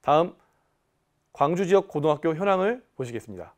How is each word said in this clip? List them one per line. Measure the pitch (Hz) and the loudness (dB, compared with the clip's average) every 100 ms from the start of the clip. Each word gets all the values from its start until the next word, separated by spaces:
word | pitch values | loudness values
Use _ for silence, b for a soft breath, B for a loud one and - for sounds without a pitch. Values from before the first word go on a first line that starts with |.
다음, | - 151 175 - _ _ _ _ _ _ _ _ _ | 4 2 2 -6 _ _ _ _ _ _ _ _ _
광주 | - 143 175 190 | -2 -2 0 2
지역 | 196 190 | 2 2
고등학교 | 151 151 147 165 160 | -2 -2 0 -2 -2
현황을 | 202 185 196 247 _ _ | 0 0 0 -4 _ _
보시겠습니다. | 127 113 - 92 82 | -10 -10 -12 -16 -18